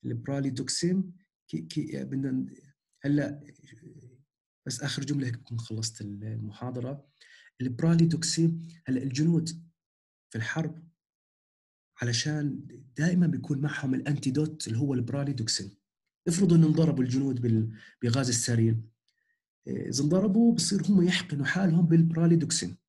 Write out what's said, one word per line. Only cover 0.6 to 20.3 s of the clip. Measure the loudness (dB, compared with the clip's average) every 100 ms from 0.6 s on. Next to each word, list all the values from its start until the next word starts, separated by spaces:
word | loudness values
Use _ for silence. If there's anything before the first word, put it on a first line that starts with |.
| -6 -2 0 0 -4 -10 _ _ _
كي-، | -10
كي-، | -6 -6 -6 -8
بدنا | -6 -6 -4
ن-، | -4 -6 -12 _ _ _ _
هلأ | -2 0 0 -8 -16 _ -20 -20 -20 -20 -20 _ _ _ _ _ -10
بس | -6
آخر | -6 -6
جملة | -4 -4 -4
هيك | -6
بكون | -8 -10
خلصت | -8 -8 -8 -10
ال-، | -12 -10
المحاضرة. | -10 -8 -10 -10 -10 -8 -8 -10 _ _ -20 -20 _ _
البراليدوكسين، | -6 0 2 6 4 2 -2 2 2 0 -10 -14 -4
هلأ | -4
الجنود | -2 0 2 2 0 -10 -18 _ _ _ _ _ _
في | -8
الحرب | -6 -4 -6 -8 -20 _ _ _ _ _ _ _ _ _ _ _
علشان | -4 -2 -2 -2 -4 -6 -12 -18 -18 -4
دائمًا | 0 2 2
بيكون | 0 -4 -4
معهم | -2 -4 -4
الأنتيدوت | -4 -2 -4 -2 -2 -2 -6 -6
اللي | -2
هو | -2
البراليدوكسين. | -2 -4 -4 -4 -4 -4 -4 -6 _ _ _ _ _ -4
افرضوا | 2 6 8
إنه | 6
انضربوا | 6 4 2
الجنود | 0 0 0 0
بال-، | 2 2 0 -6 -20 _
بغاز | 0 0 0
السارين، | 0 0 2 2 2 -4 _ _ _ _ _ _ _ -10
إيه، | -8 -6
إذا | -2
انضربوا | 2 2 4